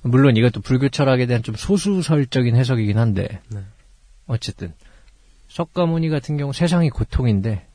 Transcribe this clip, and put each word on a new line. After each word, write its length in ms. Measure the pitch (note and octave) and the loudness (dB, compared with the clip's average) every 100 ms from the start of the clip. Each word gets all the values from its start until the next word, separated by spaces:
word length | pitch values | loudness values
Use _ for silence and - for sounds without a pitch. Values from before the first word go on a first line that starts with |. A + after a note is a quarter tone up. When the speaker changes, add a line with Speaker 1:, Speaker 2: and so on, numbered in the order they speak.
Speaker 1:
물론 360 | B2 B2+ C#3 A2+ | 2 4 6 6
이것도 240 | A#2+ A2+ | 2 0
불교 260 | - B2+ C#3 | -2 0 0
철학에 380 | - C#3 B2+ B2 | 0 0 2 0
대한 180 | A#2+ | -2
좀 120 | A#2 A2 | -4 -8
소수설적인 1000 | - G3 G3 F#3+ D#3 D#3 C3 C3+ A#2+ A#2 | -2 0 0 -2 0 0 2 0 2 2
해석이긴 420 | B2+ B2 G#2+ G#2 | 2 0 0 2
한데, 440 | A#2 F#2+ F#2 G2+ - | 2 0 -4 -8 -12
Speaker 2:
네. 100 | G#2 G2 - _ - _ - - | -14 -14 -20 _ -20 _ -20 -8
Speaker 1:
어쨌든 480 | A#2 - - F2+ - - - - _ _ _ - | -6 -6 -10 -12 -14 -20 -20 -20 _ _ _ -18
석가모니 600 | - E3+ - E3+ E3 D#3+ | -10 -8 -2 -2 0 -2
같은 280 | D3+ - D3 | -2 -4 -4
경우 160 | C#3 | -4
세상이 360 | C3 E3+ F3 D#3+ | -2 0 2 0
고통인데 760 | - - - B2 G2+ G#2 G2+ - | -2 -4 0 2 2 0 -4 -8